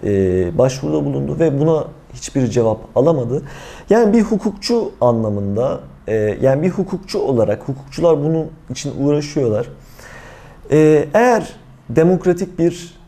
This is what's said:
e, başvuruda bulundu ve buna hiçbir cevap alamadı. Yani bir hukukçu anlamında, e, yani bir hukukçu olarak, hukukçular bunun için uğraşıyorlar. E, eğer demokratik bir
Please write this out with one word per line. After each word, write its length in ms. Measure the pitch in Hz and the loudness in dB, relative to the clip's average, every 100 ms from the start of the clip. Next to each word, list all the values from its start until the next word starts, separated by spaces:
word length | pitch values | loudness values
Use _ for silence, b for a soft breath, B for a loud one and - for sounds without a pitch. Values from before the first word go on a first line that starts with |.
e, 540 | - 101 95 92 90 82 | 0 2 2 2 0 2
başvuruda 480 | 127 135 156 151 143 | 2 2 -4 -2 -2
bulundu 340 | 135 139 147 | -4 -4 0
ve 200 | 165 139 | 0 2
buna 260 | 147 156 - - - | 2 0 -2 -12 -20
hiçbir 340 | - - 143 123 | -16 -6 -2 0
cevap 300 | 104 113 107 - - | 2 0 0 -4 0
alamadı. 480 | 139 160 117 135 B B B B B | 2 2 -2 -6 B B B B B
Yani 240 | 208 226 | 2 4
bir 80 | 226 | 4
hukukçu 720 | 214 208 214 196 - 233 208 - | 2 0 -2 -6 -2 -2 -2 0
anlamında, 800 | 123 117 110 101 101 101 131 - - - - | 0 2 -2 -2 -4 -2 -2 -4 -10 -16 -4
e, 80 | 110 107 101 | -2 0 0
yani 220 | - 135 | 2 2
bir 60 | 180 | 0
hukukçu 500 | 180 185 180 - 208 | -2 -4 -6 -8 -6
olarak, 500 | - 127 107 104 - | -2 0 2 0 -4
hukukçular 540 | 135 - - 165 156 | -10 -10 -2 2 2
bunun 240 | 147 160 160 160 - | 2 -2 -4 -10 -14
için 240 | 127 143 123 | -10 -10 -2
uğraşıyorlar. 680 | 143 147 147 156 127 107 - - B B B B B B B B - | 0 0 -2 -2 0 0 -4 -10 B B B B B B B B 0
E, 340 | 143 156 151 147 | 4 6 4 4
eğer 400 | 208 240 226 156 - - - - | 2 4 2 -2 -14 -20 -20 -4
demokratik 680 | 117 160 180 180 175 190 - | 2 4 2 2 0 -2 -2
bir 360 | 170 170 - - | -2 -2 -16 -20